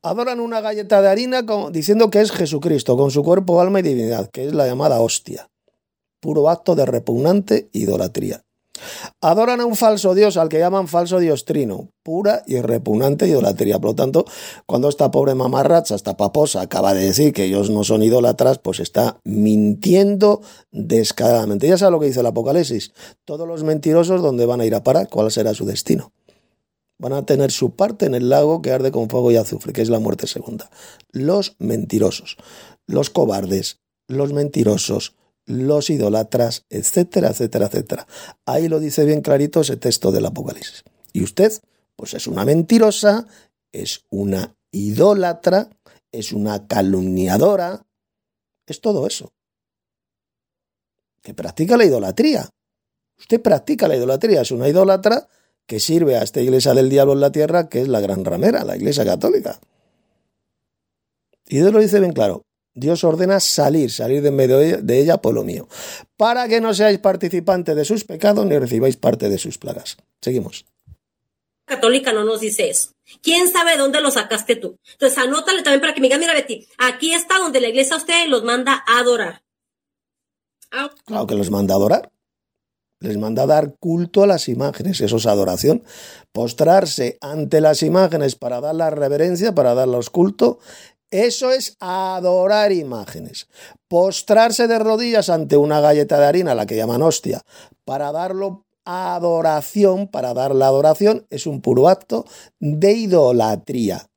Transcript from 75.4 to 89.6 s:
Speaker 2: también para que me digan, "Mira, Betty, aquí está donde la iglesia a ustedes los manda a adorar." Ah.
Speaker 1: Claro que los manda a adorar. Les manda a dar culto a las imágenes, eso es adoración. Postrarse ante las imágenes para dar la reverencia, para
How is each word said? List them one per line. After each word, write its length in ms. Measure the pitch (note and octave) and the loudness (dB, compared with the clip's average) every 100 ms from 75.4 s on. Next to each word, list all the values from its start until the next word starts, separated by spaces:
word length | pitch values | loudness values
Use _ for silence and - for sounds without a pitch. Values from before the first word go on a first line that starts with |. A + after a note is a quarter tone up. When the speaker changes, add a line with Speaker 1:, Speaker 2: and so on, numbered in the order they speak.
| D#4+ F#4+ | -2 -2
Speaker 2:
también 180 | D4+ C#4 | 2 0
para 140 | D#4+ | 0
que 60 | D4 | 0
me 60 | C4 | 0
digan, 140 | C#4+ | 2
"Mira, 140 | E4 | 0
Betty, 320 | D#4 - G#3+ _ - | -2 -4 -14 _ -4
aquí 340 | B3+ B3 D#4+ | -4 -2 -4
está 260 | E4 E4+ F#4+ | -4 0 0
donde 220 | F4 C4 | 2 0
la 80 | A#3 | 0
iglesia 260 | B3 C4+ | 0 0
a 40 | D#4+ | -2
ustedes 300 | E4 E4+ E4 | -2 -2 0
los 160 | B3 | -2
manda 400 | A#3 B3 B3+ A#3+ - | 0 -2 -2 -2 0
a 120 | A#3+ | 0
adorar." 420 | B3 A#3+ F3+ - _ _ _ _ _ _ _ _ _ _ _ _ _ | 2 0 -4 -10 _ _ _ _ _ _ _ _ _ _ _ _ _
Ah. 200 | C4 C#4+ _ | -10 -10 _
Speaker 1:
Claro 220 | - G#3+ - | -12 -8 -4
que 80 | |
los 160 | G#2 - | -4 -2
manda 240 | G2+ G2 | -2 0
a 20 | F#2+ | 2
adorar. 360 | A2+ F#3+ - _ _ _ _ _ _ _ _ _ | 4 2 -2 _ _ _ _ _ _ _ _ _
Les 160 | - G#2 | -8 -6
manda 280 | G#2+ A2+ | -4 -2
a 20 | C#3 | 2
dar 300 | D3+ D3 - | 2 0 -6
culto 440 | F3 E3+ F3 G3 | -4 -4 0 2
a 40 | G3+ | 4
las 220 | E3+ - | 2 -2
imágenes, 520 | A#2+ C#3+ - F#3+ F3+ | -4 -4 -4 -6 -2
eso 160 | G#2 A2+ | -2 0
es 100 | A2+ | 0
adoración. 580 | G2+ F#2 F2+ C3+ D#3+ - - - - _ | 0 0 0 0 0 -4 -20 -20 -20 _
Postrarse 840 | A2 A#2+ A#2 D#3 F#3+ E3 - B2 - | -6 -6 0 4 4 2 -4 -6 -6
ante 400 | C#3+ D#3 C#3 D#3 | -10 -8 0 4
las 220 | D#3 D3 | 4 2
imágenes 540 | D#3 F3 F#3 D#3+ C#3 - | 2 2 2 2 -2 -4
para 240 | B2 B2 | -8 -6
dar 140 | D3 | -6
la 160 | E3 D#3+ | -2 -2
reverencia, 640 | D3+ C#3 D3 E3+ F3 A3 | -2 -2 0 0 0 0
para 200 | E3+ | 2